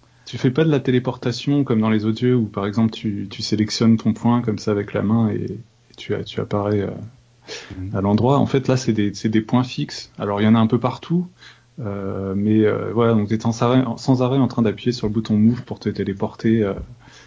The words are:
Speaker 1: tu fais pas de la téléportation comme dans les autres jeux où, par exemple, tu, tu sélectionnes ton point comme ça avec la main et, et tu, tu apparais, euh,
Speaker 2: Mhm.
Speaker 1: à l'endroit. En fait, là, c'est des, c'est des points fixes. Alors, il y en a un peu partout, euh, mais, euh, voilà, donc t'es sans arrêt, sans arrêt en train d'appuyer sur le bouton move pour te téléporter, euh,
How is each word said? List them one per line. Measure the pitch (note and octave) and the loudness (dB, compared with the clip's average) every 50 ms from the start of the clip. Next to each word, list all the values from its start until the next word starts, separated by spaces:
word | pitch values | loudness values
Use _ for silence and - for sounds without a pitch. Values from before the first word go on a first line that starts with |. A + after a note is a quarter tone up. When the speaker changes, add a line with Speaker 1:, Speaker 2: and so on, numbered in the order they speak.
| _ _ _ _ - | _ _ _ _ -18
Speaker 1:
tu | - - - | -14 -6 0
fais | - C3 | 0 0
pas | B2+ D#3 D#3+ | 2 2 2
de | D#3+ | 2
la | D3 C3 | 2 2
téléportation | - C#3 B2+ B2 B2 C3 B2 - - C3 A#2+ - - C#3+ C#3+ C#3+ C#3 | 2 2 2 2 2 0 -6 -4 -4 -6 -4 -4 -2 0 0 2 2
comme | C3+ A#2+ A2 | 2 2 2
dans | A2 A2 | 2 2
les | A2 G#2+ G#2 | 2 2 2
autres | A2+ A2 A2+ | 0 -2 0
jeux | B2 B2 B2+ | 2 2 2
où, | B2 A2 | 2 2
par | G2 G2 G2+ G2 | 0 -2 -4 -4
exemple, | G#2 G2+ A#2 A2+ A2 A2 | -2 0 2 2 0 0
tu, | - - G#2+ G#2 G2+ G2 G2+ | -2 -6 -6 -6 -6 -8 -10
tu | - - - | -10 -8 -6
sélectionnes | - A2+ G#2+ G#2+ G#2+ - - A#2+ A2+ A2+ A2 | -2 0 0 0 0 0 2 4 4 4 4
ton | - A2 G#2+ | 2 0 -2
point | - - A#2 A#2+ A#2+ A2+ | 0 0 0 2 2 0
comme | A2+ G2+ - | -2 -4 -4
ça | - A2+ | -2 -2
avec | G#2 G2+ G2+ - - | -2 -2 -2 -2 -4
la | G#2 G2+ | -2 0
main | G2+ A2+ A#2 A2+ G#2+ | 2 2 2 2 0
et, | G2+ G#2 - | 0 -2 -4
et | - F#2+ A#2 - _ _ _ _ _ _ | -6 -8 -10 -14 _ _ _ _ _ _
tu, | - - - G#2 G#2 - | -14 -8 -6 -6 -6 -6
tu | - - A2 | -8 -6 -6
apparais, | G#2+ - - G#2 G2+ G#2 G#2 G2+ | -6 -4 -2 -2 0 0 0 0
euh, | G2 G2 G2 - G#2+ A2 - _ _ _ _ _ _ - - - - - - F#2 | -2 -2 -6 -10 -14 -16 -18 _ _ _ _ _ _ -16 -16 -14 -14 -14 -12 -10
Speaker 2:
Mhm. | F#2 G2 A2+ | -10 -6 -4
Speaker 1:
à | G2 | -2
l'endroit. | G2 G2+ G#2 A2 A2 B2+ C#3+ C#3 | 0 2 2 4 4 4 4 2
En | A#2 | 2
fait, | A2 - C3+ C3 - | 2 0 0 2 2
là, | B2+ | 0
c'est | B2 - A#2+ G#2+ | 0 0 0 0
des, | G#2+ G2+ G2+ F#2+ | 0 0 -2 -2
c'est | - - A2+ | -4 -2 0
des | G#2+ A2+ | 0 0
points | A2 - - B2 B2+ | 0 2 0 0 0
fixes. | B2 - - D3 - - - - - _ - | 0 -4 -6 -6 -6 -8 -14 -16 -16 _ -8
Alors, | G2+ G2+ G2+ G2+ | -4 -2 0 2
il | G#2+ | 4
y | G#2+ | 4
en | A2+ | 6
a | A#2 | 6
un | A2+ | 4
peu | A2 B2 A#2+ | 4 2 0
partout, | B2 B2 A#2+ - - - E3 F3+ F3 F3+ - _ - - - _ _ _ _ - | 0 -2 -4 -4 -6 -2 -2 -2 -2 -4 -10 _ -20 -20 -20 _ _ _ _ -10
euh, | A#2 G2+ G2+ G2+ G2 G2 G2 G2 G2 G2 F#2+ | -8 -8 -6 -6 -6 -6 -6 -4 -4 -4 -2
mais, | G2+ G2+ G#2+ G#2+ A2 G#2+ | 0 2 2 4 4 4
euh, | G#2 G#2+ G#2+ G#2 G2+ G2+ | 4 2 0 -4 -4 0
voilà, | A#2 A#2 A#2 A#2 | 2 2 4 4
donc | G#2+ G#2 G2+ | 2 2 0
t'es | A2+ A2 | -2 -2
sans | - A#2 A2 - A#2+ | 0 -2 0 0 2
arrêt, | A#2+ B2+ C3 B2+ A#2 A2+ - | 2 4 4 2 0 -4 -4
sans | - C#3 C3 B2 B2+ | 0 2 2 2 2
arrêt | B2 C3+ C#3 | 2 2 2
en | B2+ A2+ | 0 0
train | - B2 A#2 | 2 0 0
d'appuyer | G#2+ G2+ - - B2 A#2+ | 0 0 -2 -2 -4 -2
sur | - - | -2 -2
le | G#2 G#2 | -4 -2
bouton | A2+ A2+ - G#2+ | -2 -2 0 2
move | G#2 G#2+ A2+ A#2+ A#2+ - | 4 4 4 4 2 -4
pour | - G#2 - | -10 -10 -8
te | - G#2+ | -6 -6
téléporter, | F#2+ - G2 G2 F#2+ G2 A2 G2+ - - - A2+ A2+ A2+ G#2 | -4 -2 -4 -4 -4 -4 -4 -6 -6 -2 0 2 2 2 2
euh, | G2 G2+ - - - - - - - - - - | 0 -2 -4 -8 -14 -16 -20 -20 -20 -20 -20 -20